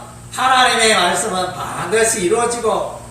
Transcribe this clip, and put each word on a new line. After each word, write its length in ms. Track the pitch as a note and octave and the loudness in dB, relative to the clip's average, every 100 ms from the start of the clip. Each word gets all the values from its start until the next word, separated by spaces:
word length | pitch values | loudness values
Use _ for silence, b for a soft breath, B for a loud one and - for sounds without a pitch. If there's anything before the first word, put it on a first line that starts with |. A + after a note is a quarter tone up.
| - - - | -14 -18 -12
하나님의 640 | - C4 B3+ B3 A#3 A3 G3 | -2 2 4 4 4 2 4
말씀은 580 | F3+ - G#3+ F#3 F3+ | 2 0 -2 -2 -4
반드시 680 | - - - F3 A3 A3+ A3 F3 | -6 -8 -6 0 2 2 2 0
이루어지고 720 | A#3 A#3+ A#3+ G#3+ F#3 - - - | 2 0 0 0 0 -4 -8 -10